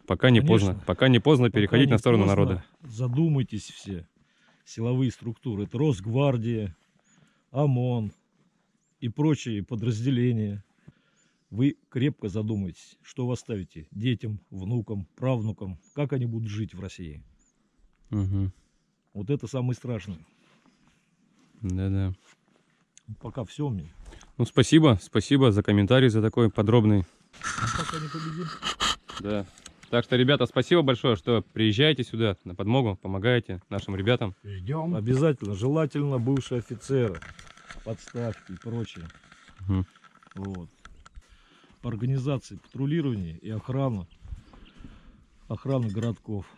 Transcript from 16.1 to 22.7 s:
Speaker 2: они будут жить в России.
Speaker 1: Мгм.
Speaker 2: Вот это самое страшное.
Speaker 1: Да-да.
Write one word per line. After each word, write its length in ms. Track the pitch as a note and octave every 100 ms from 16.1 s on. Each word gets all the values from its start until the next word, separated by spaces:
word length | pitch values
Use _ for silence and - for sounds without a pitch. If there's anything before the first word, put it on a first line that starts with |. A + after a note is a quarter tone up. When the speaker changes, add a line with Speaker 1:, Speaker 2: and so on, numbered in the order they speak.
Speaker 2:
они 140 | C#3 A#2+
будут 220 | A2+ A2
жить 260 | G#2 G#2
в 60 | F2+
России. 420 | G2 - E2+ D2 - _ _ _ _ _ _ _ -
Speaker 1:
Мгм. 420 | G#2 G2 G2 F#2+ - _ _ _ _ _
Speaker 2:
Вот 160 | G2+ F#2+
это 160 | C#3+ A#2+
самое 280 | C3 B2
страшное. 440 | B2 A#2+ A2+ F#2 E2 D#2+ _ _ _ _ _ _ _ _ _ _ _ _ -
Speaker 1:
Да-да. 500 | G2+ F#2 G2 G2 F#2+ F2+ _ _ _ _ _